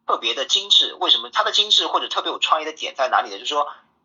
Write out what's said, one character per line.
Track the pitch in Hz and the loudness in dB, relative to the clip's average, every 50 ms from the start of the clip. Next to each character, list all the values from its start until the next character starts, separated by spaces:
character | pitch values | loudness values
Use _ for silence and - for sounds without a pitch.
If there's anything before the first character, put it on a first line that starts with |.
| _ | _
特 | - - | -4 -4
别 | - - 117 120 | -2 -2 -4 -4
的 | 139 131 | -4 -2
精 | - - - - 202 | 0 0 0 2 4
致。 | - - - - - | 4 4 4 2 -2
为 | - - - | -2 0 2
什 | - - | 2 0
么 | 240 247 | 0 -4
它 | - - 214 | -2 0 0
的 | 214 | 2
精 | 202 214 214 214 | 2 2 2 4
致 | - - 175 | 4 2 2
或 | 151 - 180 | 2 0 -2
者 | - | -2
特 | - - 196 185 | -2 -4 -4 -4
别 | 170 | -4
有 | 131 - | -4 -2
创 | - - 175 160 156 | 0 0 0 0 0
意 | |
的 | 156 156 | -4 -8
点 | - - - - | -8 -10 -8 -4
在 | - 131 127 | -2 0 2
哪 | 110 98 | 2 0
里 | 117 113 | 0 0
呢？ | 98 | -6
就 | 98 - | -8 -6
是 | |
说 | - 147 147 143 - - - _ _ _ _ | -2 -2 -2 -2 -2 -6 -18 _ _ _ _